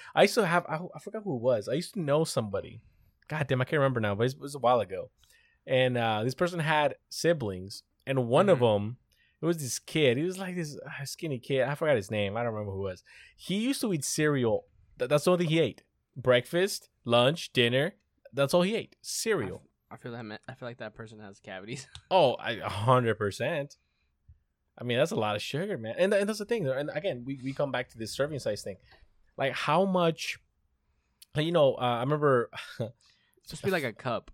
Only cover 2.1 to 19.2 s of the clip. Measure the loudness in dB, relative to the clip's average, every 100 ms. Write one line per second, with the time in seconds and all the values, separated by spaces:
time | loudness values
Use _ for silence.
2.1 | 0 2 -2 -2 -6 -8 -18 _ _ _
3.1 | _ -10 -6 -2 0 0 2 2 2 0
4.1 | 0 -2 -2 -12 0 4 4 2 -6 -10
5.1 | _ _ _ _ _ -2 2 2 2 0
6.1 | 0 -2 0 -2 0 0 2 2 -2 _
7.1 | -2 0 0 -2 -6 -10 -16 _ _ -4
8.1 | -2 2 4 6 6 6 4 0 -8 _
9.1 | _ _ _ -2 -2 -4 -8 -4 2 4
10.1 | 4 -2 -4 -8 -6 -6 -8 -14 -12 -12
11.1 | -8 -6 -6 -2 0 0 0 2 2 2
12.1 | -2 0 0 -2 -4 -6 -4 -6 -6 _
13.1 | -20 -20 _ -4 -2 0 0 0 -2 -2
14.1 | 0 2 4 2 2 -2 _ _ -8 0
15.1 | 2 4 2 4 2 2 -2 _ _ _
16.1 | -2 4 4 4 0 0 -2 -12 _ 2
17.1 | 4 6 2 -2 2 4 2 0 -6 _
18.1 | _ -12 -2 2 4 2 -2 -8 _ -8
19.1 | -4